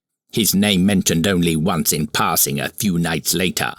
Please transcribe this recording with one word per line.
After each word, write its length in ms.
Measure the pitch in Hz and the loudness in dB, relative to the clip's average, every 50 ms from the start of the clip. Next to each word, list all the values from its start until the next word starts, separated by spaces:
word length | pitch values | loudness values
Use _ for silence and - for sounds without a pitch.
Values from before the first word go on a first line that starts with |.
| _ _ _ _ _ _ | _ _ _ _ _ _
his 240 | - 117 110 90 - | -4 -2 0 0 2
name 300 | 92 101 104 101 90 90 | 2 2 4 4 4 4
mentioned 420 | 98 101 92 - - 90 82 80 101 | 2 2 2 2 0 0 0 2 2
only 280 | 98 87 85 85 82 | 2 2 2 2 0
once 360 | 78 78 98 92 82 73 - | 0 0 0 0 -2 -2 -2
in 160 | - 78 76 - | -2 -2 -4 -4
passing 520 | - - 110 95 80 - - - 71 71 | -2 -2 0 0 0 0 0 0 -2 -4
a 100 | 65 69 | -4 -6
few 280 | - - - 104 87 85 | -6 -4 -4 -2 0 0
nights 360 | 85 82 82 78 - - - | 0 0 -2 -4 -4 -4 -2
later 400 | 85 95 90 78 - - 64 - | 0 0 -2 -2 -2 -4 -4 -6